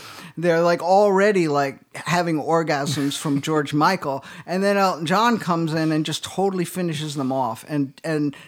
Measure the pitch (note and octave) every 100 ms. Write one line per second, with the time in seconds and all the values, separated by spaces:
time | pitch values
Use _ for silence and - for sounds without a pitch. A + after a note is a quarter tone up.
0 | - - E3+ D#3+ E3+ E3 E3+ F3 E3 F#3+
1 | G#3 F#3+ G#3 F#3+ D#3+ C#3+ C#3 - _ -
2 | - F3 E3+ D#3 B2+ E3 D#3+ C#3+ C#3+ C#3+
3 | C#3 - D#3 C#3 D#3 D#3 C#3+ D3 E3 F#3
4 | D3+ C3+ - - D3+ F#3 G3 G3+ F#3+ D3+
5 | D#3+ F#3+ A#3 A3+ D#3 E3 E3 D#3+ D#3+ D#3
6 | D#3 D3+ - - G3 F#3+ E3+ F#3 F3 D3
7 | D3+ C#3+ C3 C3+ A#2+ A#2 - D3+ C3+ -
8 | D#3+ D#3 D3 -